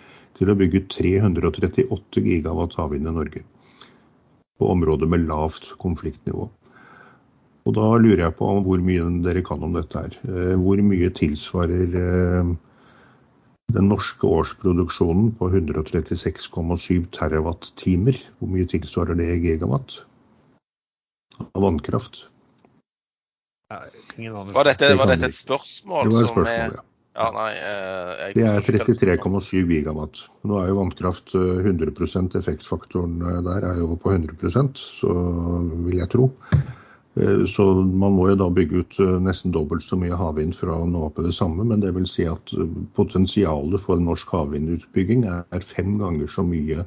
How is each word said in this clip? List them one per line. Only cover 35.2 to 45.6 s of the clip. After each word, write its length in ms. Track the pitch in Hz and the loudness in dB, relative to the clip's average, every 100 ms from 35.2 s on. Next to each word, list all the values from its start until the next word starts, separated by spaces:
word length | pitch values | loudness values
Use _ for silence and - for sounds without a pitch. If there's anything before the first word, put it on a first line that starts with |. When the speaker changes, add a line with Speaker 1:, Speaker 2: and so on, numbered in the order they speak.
| 87 85 85 87 87 82 85 | 0 -2 -2 -2 -2 -2 -2
Speaker 1:
vil 120 | 90 | -2
jeg 120 | 87 | 0
tro. 240 | 123 131 135 - - - - - - _ - | 4 2 2 0 0 0 -8 -20 -20 _ 0
Eh, 300 | 98 98 95 | 2 2 2
så 160 | - 98 95 95 | 4 4 6 4
man 260 | 92 98 95 | 2 4 4
må 100 | 92 | 4
jo 80 | 98 | 4
da 140 | 90 | 4
bygge 300 | 87 78 90 | 2 2 0
ut, 160 | 90 - | -2 0
eh, 200 | 95 92 | 2 2
nesten 300 | 92 90 90 | 0 -2 -2
dobbelt 280 | 82 73 80 | -2 -2 -4
så 140 | - 92 | -4 -2
mye 200 | 87 87 | -2 -2
havvind 360 | 85 76 78 | -2 -2 -4
for 140 | 85 92 | -4 -4
å 180 | 82 85 | -2 -2
nå 200 | 85 76 | -2 -4
opp 140 | - | -4
i 40 | |
det 100 | 85 | -4
samme, 300 | 87 95 80 117 | -2 -2 0 0
men 140 | 107 | 0
det 140 | 98 90 | 0 -2
vil 100 | 92 | -4
si 200 | - 85 | -2 -4
at, 260 | 82 - | -4 -8
eh, 160 | 90 82 85 - | -6 -4 -6 -8
potensialet 840 | - 101 92 92 107 90 76 73 98 | -2 0 2 2 2 0 0 -2 -4
for 160 | - 85 | 0 0
norsk 320 | 85 80 - | 0 -2 -2
havvindutbygging 960 | 90 71 73 78 85 - 95 95 123 107 | -4 -2 -4 -4 -4 -4 -2 2 2 0
er, 200 | 87 87 | -4 -6
er 60 | 92 | -10